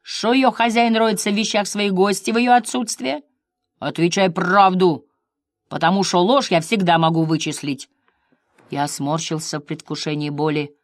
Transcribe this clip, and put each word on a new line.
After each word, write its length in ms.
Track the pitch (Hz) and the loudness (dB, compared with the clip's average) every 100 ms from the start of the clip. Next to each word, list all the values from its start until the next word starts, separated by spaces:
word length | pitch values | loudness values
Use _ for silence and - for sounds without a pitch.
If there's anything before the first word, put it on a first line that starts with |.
что 320 | - - 214 | -12 -4 0
её 180 | 262 262 | 2 2
хозяин 440 | - 233 233 233 226 | 2 0 2 2 2
роется 340 | 226 214 214 | 2 0 -2
в 40 | |
вещах 320 | 208 214 214 196 | -2 0 -2 -2
своих 260 | 208 202 | -2 -2
гостей 400 | 185 196 196 - | 2 2 0 -2
в 60 | 226 | 0
её 160 | 247 | 4
отсутствие?» 680 | 240 233 254 233 - 262 277 _ _ _ _ _ _ | 4 2 -6 -6 -6 -6 -6 _ _ _ _ _ _
«Отвечай 520 | 139 151 175 170 190 | -8 0 0 2 0
правду, 760 | 180 175 202 190 185 185 139 _ _ _ _ _ _ _ | 0 2 4 4 4 2 2 _ _ _ _ _ _ _
потому 360 | 151 165 190 | -2 0 2
что 180 | 185 180 | 0 0
ложь 280 | 180 277 - | 2 2 2
я 100 | 170 | -2
всегда 380 | 160 220 175 165 | 0 0 2 2
могу 260 | 160 165 | 2 0
вычислить». 640 | 160 156 156 147 147 131 - _ _ _ _ _ _ _ _ | 0 -2 -4 -6 -6 -8 -10 _ _ _ _ _ _ _ _
Я 180 | 143 143 | -6 -4
сморщился 680 | - 143 160 - 156 156 151 | -4 -4 -4 -4 -6 -6 -10
в 40 | |
предвкушении 680 | - 156 - 151 - 151 147 | -10 -12 -10 -8 -6 -4 -6
боли 440 | 147 156 151 147 _ | -2 -2 -2 -6 _